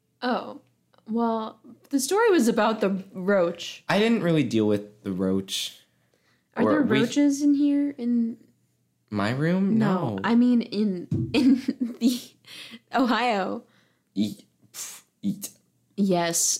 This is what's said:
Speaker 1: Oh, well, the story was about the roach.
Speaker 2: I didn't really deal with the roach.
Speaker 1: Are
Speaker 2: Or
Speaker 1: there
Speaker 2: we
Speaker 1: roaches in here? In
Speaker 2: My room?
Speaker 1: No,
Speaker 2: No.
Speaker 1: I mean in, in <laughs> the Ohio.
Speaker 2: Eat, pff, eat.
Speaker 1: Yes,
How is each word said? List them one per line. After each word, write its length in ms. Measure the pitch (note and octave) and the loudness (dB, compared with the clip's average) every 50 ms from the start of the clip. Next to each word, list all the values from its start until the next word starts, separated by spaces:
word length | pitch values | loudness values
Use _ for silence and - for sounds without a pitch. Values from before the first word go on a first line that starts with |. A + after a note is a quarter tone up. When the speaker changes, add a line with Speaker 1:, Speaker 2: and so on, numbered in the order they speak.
| _ _ _ _ - | _ _ _ _ -4
Speaker 1:
Oh, 380 | B3+ A#3 F3 - - - - _ _ _ _ _ _ _ _ _ | -4 -4 -4 -6 -10 -16 -18 _ _ _ _ _ _ _ _ _
well, 520 | - A3 A#3 A#3 A#3 A3+ A3 A3 A3 - _ _ - - _ _ _ | -6 -4 -2 0 0 -2 -4 -6 -8 -14 _ _ -20 -20 _ _ _
the 80 | C#4 C4+ | -4 -2
story 320 | B3+ - F#4 G#4 A#4 A4+ | -2 0 2 2 4 4
was 160 | F#4 D#4+ A3+ | 4 4 4
about 340 | A#3 G3 A3 G#3 A3 G#3+ A3 | 2 2 2 2 2 2 0
the 220 | G#3 F#3+ G3 F#3 - - - | 0 -2 -2 -4 -6 -10 -12
roach. 720 | F#3+ F3+ G3 G3+ F#3+ E3+ E3+ E3+ - - - - - _ | -6 -2 0 2 2 2 0 -2 -8 -14 -16 -16 -12 _
Speaker 2:
I 120 | - D#3+ G3 | -2 0 2
didn't 240 | G#3+ A3+ A#3 A3 D#3+ | 2 2 2 2 2
really 200 | E3+ E3 D#3 C3 | 2 2 2 2
deal 220 | G#2+ - A2 G#2+ | 2 2 2 2
with 380 | G#2+ G#2 G2+ G#2 - - _ - | 2 0 0 -4 -10 -20 _ -8
the 80 | G2 | -8
roach. 680 | F#2+ F2+ G2 F#2 F#2+ G2 F#2+ - - - - - - - _ _ _ _ _ _ _ _ _ _ _ _ _ _ _ | -4 -2 0 0 0 0 -2 -4 -8 -8 -8 -8 -12 -18 _ _ _ _ _ _ _ _ _ _ _ _ _ _ _
Speaker 1:
Are 60 | A3+ - | -2 2
Speaker 2:
Or 80 | G#3+ | 2
Speaker 1:
there 100 | D4+ D#4 | 2 2
Speaker 2:
we 180 | C#4 G3+ A3+ C4+ | 2 2 2 2
Speaker 1:
roaches 420 | A#3+ A#3 - C#4+ C#4+ C#4+ C#4 C#4 D4 | 2 2 2 2 4 4 2 2 2
in 100 | D4 C#4+ | 2 4
here? 400 | C#4 D4 C#4+ C#4+ C#4+ C#4+ C#4+ C#4 | 4 2 2 2 2 0 -2 -4
In 420 | - A#3+ A#3+ A#3+ A#3 A#3 A3+ A#3 - - _ _ _ _ _ _ _ _ _ _ _ _ _ | -4 -4 0 0 0 0 -2 -4 -12 -18 _ _ _ _ _ _ _ _ _ _ _ _ _
Speaker 2:
My 180 | G#2+ G#2 G2+ G#2+ | -4 -2 -2 -2
room? 480 | B2+ C3+ D3+ E3 F3+ F#3+ G3 G3 A3 | -2 0 0 0 2 0 2 2 2
Speaker 1:
No, 380 | A3 A3 G3+ F#3+ F3+ D#3+ A#2+ G#2 | 2 2 2 0 0 -2 -4 -4
Speaker 2:
No. 40 | F#2+ - | -4 -2
Speaker 1:
I 100 | G#3+ A#3 | 2 2
mean 300 | A#3 B3 B3 B3 A#3 - | 4 4 4 2 2 0
in, 440 | - - G3+ A3 G#3 F#3 F3 - - - - B2+ - | -2 -4 -2 -2 -2 -2 -4 -6 -6 -4 -4 -4 -2
in 300 | - D#4 B3 C4+ C4+ - - - - - B3 A3+ - | 0 2 4 4 4 4 0 -6 -4 -4 -6 -8 -6
<laughs> 40 | - | 0
the 220 | A#3 A#3 B3 - - - _ _ _ - - - - - A#3 - _ _ | 0 0 0 0 -8 -16 _ _ _ -20 -20 -20 -18 -20 -20 -20 _ _
Ohio. 680 | - A#3+ C4+ A#3 B3 G#3+ B3 B3 G#3+ G3 F#3 G3 G3+ A#3 - _ _ _ _ _ _ _ _ _ _ | -2 0 0 2 0 0 0 0 0 -2 -2 -4 -6 -8 -12 _ _ _ _ _ _ _ _ _ _
Speaker 2:
Eat, 280 | G2 G#2 G#2 G2 - _ _ _ _ _ _ | -4 -4 -4 -4 -12 _ _ _ _ _ _
pff, 300 | - - - - - - _ _ _ _ | -16 -16 -14 -14 -16 -20 _ _ _ _
eat. 280 | - G2+ - - - - - _ _ _ _ _ _ _ _ | -6 -6 -6 -6 -10 -16 -16 _ _ _ _ _ _ _ _
Speaker 1:
Yes, 600 | - G3+ F#3+ F3+ E3+ E3+ E3+ E3+ - - - - | -2 0 0 2 0 0 -2 -2 -2 -2 -2 -4